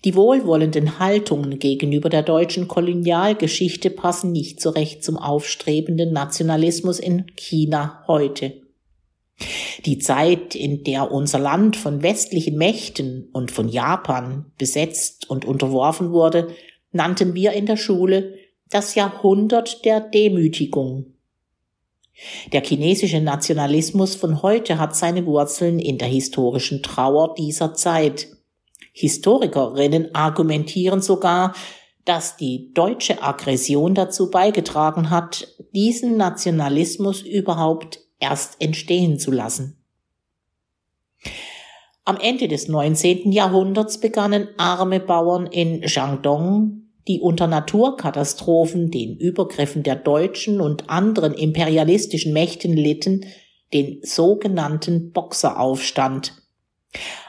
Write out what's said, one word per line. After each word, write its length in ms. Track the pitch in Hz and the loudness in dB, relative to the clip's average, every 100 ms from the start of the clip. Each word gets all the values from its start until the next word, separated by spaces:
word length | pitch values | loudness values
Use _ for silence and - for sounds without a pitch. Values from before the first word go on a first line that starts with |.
Die 100 | 196 | 4
wohlwollenden 840 | 185 214 269 208 160 156 156 151 - | 6 6 6 4 4 4 2 0 0
Haltungen 580 | 185 208 208 143 139 139 | 2 2 0 -2 -2 -2
gegenüber 520 | 143 139 143 147 156 | -2 0 0 0 2
der 120 | 156 | 0
deutschen 460 | 156 160 170 185 180 | 2 2 2 -2 -2
Kolonialgeschichte 1200 | - 175 175 175 170 202 214 156 - 180 - 185 | 0 0 0 2 2 2 2 -2 0 -2 0 -2
passen 440 | - 175 175 185 | 0 -2 -2 -2
nicht 280 | 170 165 - | -2 -4 -4
so 80 | 165 | -2
recht 360 | 160 151 - - | 0 -2 -4 -6
zum 120 | 160 | -4
aufstrebenden 920 | 143 147 147 - - 151 156 165 170 | -2 -2 -2 -8 -2 -2 0 -2 0
Nationalismus 880 | 156 139 - 160 156 165 170 185 175 | -2 -4 -2 0 2 2 0 -2 -2
in 260 | 180 175 185 - | -2 -2 -2 -12
China 680 | - 160 151 151 151 - - | -4 0 0 0 -4 -8 0
heute. 540 | 156 143 139 135 - _ _ _ _ _ _ _ _ - - - - - | 2 2 -2 -8 -8 _ _ _ _ _ _ _ _ -10 -8 -10 -8 -4
Die 140 | 139 | -2
Zeit, 540 | - 131 160 180 - | 0 2 4 2 -2
in 300 | - 143 143 | -8 -4 -4
der 280 | 139 135 135 | -4 -2 -2
unser 280 | 139 143 135 | -2 -2 0
Land 380 | 139 160 214 208 | 0 4 2 2
von 260 | 151 147 | -4 0
westlichen 540 | 170 214 - 170 160 151 | 0 0 -2 -2 -2 0
Mächten 720 | 170 226 - - 135 127 - | 0 0 -8 -8 -8 -8 -8
und 200 | 127 123 | -8 -6
von 180 | - 113 | -4 -2
Japan 800 | 120 127 180 - 127 123 135 151 _ | -2 -2 -2 -2 -4 -4 -10 -12 _
besetzt 720 | 135 147 165 - - - - | -4 -2 -2 -2 -6 -8 -8
und 160 | 131 123 | -6 -4
unterworfen 680 | 135 135 131 143 160 180 | -2 0 2 2 0 0
wurde, 380 | 170 160 165 170 - - _ _ | 4 4 4 -2 -10 -20 _ _
nannten 440 | 170 160 185 185 175 | -2 0 2 0 2
wir 180 | 202 | 0
in 120 | 208 208 | 0 -2
der 120 | 214 | -2
Schule 580 | - 185 185 190 190 - _ _ _ | 0 2 4 2 0 -12 _ _ _
das 260 | 202 - 220 | -2 0 0
Jahrhundert 880 | 202 294 202 202 214 233 233 - 226 | -2 2 4 4 4 2 0 -2 2
der 160 | 220 | 2
Demütigung. 1120 | 220 214 214 180 160 156 143 147 131 131 135 _ _ _ _ _ _ _ _ _ _ _ - - - | 2 4 4 4 0 0 -2 -2 -2 -6 -10 _ _ _ _ _ _ _ _ _ _ _ -18 -16 -4
Der 120 | 139 | -4
chinesische 580 | 139 147 156 196 190 156 | -2 0 2 2 2 0
Nationalismus 960 | 156 143 - 151 143 151 160 202 190 - | 0 -2 -2 -2 2 0 2 0 0 -2
von 260 | 170 156 | -2 0
heute 380 | 190 226 226 165 | 2 0 0 -2
hat 160 | 156 - | 0 0
seine 300 | 170 180 170 | 0 0 0
Wurzeln 540 | 147 143 - 170 170 | 0 0 0 0 0
in 180 | - 131 | -2 -2
der 100 | 123 | -2
historischen 720 | 131 131 - 123 123 - 139 | -2 -2 0 0 0 -4 -6
Trauer 540 | - - 131 147 160 - | -6 0 2 4 2 0
dieser 380 | 151 151 160 156 | -6 -2 -4 -2
Zeit. 520 | 175 165 151 135 - - _ _ _ - - | 0 2 2 0 -12 -16 _ _ _ -20 -20
Historikerinnen 1200 | - 156 - 190 262 180 - 123 135 143 160 160 160 | -4 -2 0 2 2 2 0 -2 2 2 2 0 -2
argumentieren 840 | 151 156 160 151 151 190 180 190 | -2 2 0 0 -2 -2 0 0
sogar, 540 | 190 190 180 175 185 - - - _ _ - | 2 2 2 2 0 -4 -16 -18 _ _ -2
dass 320 | 170 - - | -2 -2 -6
die 340 | 135 127 - | -6 -6 -4
deutsche 480 | - 180 254 - - | 0 0 0 -4 -2
Aggression 720 | 143 143 - 131 - 143 160 | -2 -4 -2 -2 2 2 4
dazu 380 | 143 185 - 180 | 2 0 0 2
beigetragen 800 | 185 202 - 165 151 156 156 156 | 4 4 2 -2 0 0 2 0
hat, 380 | 170 170 - - _ - | 0 -2 -10 -12 _ -8
diesen 440 | 202 214 233 247 226 | 0 2 2 0 2
Nationalismus 1040 | 185 - 180 160 143 143 165 - 196 190 | 0 0 -2 0 0 0 0 -2 -4 -4
überhaupt 800 | - 202 190 165 160 160 - - _ _ | -4 -2 0 0 0 0 -4 -20 _ _
erst 420 | 135 143 - - | -4 -4 -6 -4
entstehen 580 | 156 160 - 180 180 143 | -4 -4 -2 2 2 0
zu 100 | - | 0
lassen. 480 | 131 113 - 135 - _ _ _ _ _ _ _ _ _ _ _ _ _ _ - - - - - - _ _ | -2 -2 -6 -8 -14 _ _ _ _ _ _ _ _ _ _ _ _ _ _ -16 -16 -18 -20 -20 -20 _ _
Am 140 | - 190 | -4 0
Ende 300 | 220 247 226 | 0 0 -2
des 200 | 147 - | -2 -2
neunzehnten 600 | 156 147 156 180 180 214 | 0 2 2 2 2 2
Jahrhunderts 640 | 196 190 190 190 196 214 - | 2 4 4 2 0 -2 -2
begannen 480 | 226 220 202 202 208 - | -2 0 2 0 -2 -2
arme 440 | 175 180 185 190 | 0 0 0 0
Bauern 440 | 185 170 170 175 175 | 2 2 4 0 -2
in 420 | 175 165 165 - | -2 0 0 -2
Shandong, 960 | - 135 135 143 147 175 202 214 208 - _ - | -2 -2 -2 0 2 2 2 2 -2 -18 _ -4
die 100 | 185 | 0
unter 280 | 180 165 170 | 2 2 2
Naturkatastrophen, 1400 | 156 156 208 254 262 151 143 143 - - 165 165 180 165 | 0 0 2 2 2 -4 -2 -4 -4 2 4 4 0 -2
den 260 | 160 113 - | -2 -6 -2
Übergriffen 680 | 180 175 185 - 143 156 | -2 0 -4 -2 -2 -2
der 120 | 147 135 | -2 -2
Deutschen 640 | - 147 175 - - 202 | 0 2 0 -4 -4 0
und 280 | 151 151 - | 0 -2 -2
anderen 440 | 165 208 214 156 | 0 2 2 0
imperialistischen 1000 | 143 156 156 160 160 156 202 - 170 156 | 0 -2 0 2 4 4 2 2 -4 0
Mächten 400 | 151 170 - 175 | 0 0 -2 0
litten, 520 | 160 147 156 196 190 190 - _ _ _ | 2 2 0 0 -2 -4 -20 _ _ _
den 260 | 143 139 143 | -2 -2 -6
sogenannten 1080 | - - 170 208 208 180 147 156 165 170 170 | -6 2 4 4 0 0 0 -2 0 -2 0
Boxeraufstand. 1200 | 180 170 - 139 - 127 131 - - 131 135 - - _ _ _ _ _ - - - | -6 -4 -2 -2 0 0 0 -2 0 0 -2 -8 -14 _ _ _ _ _ -16 -14 -14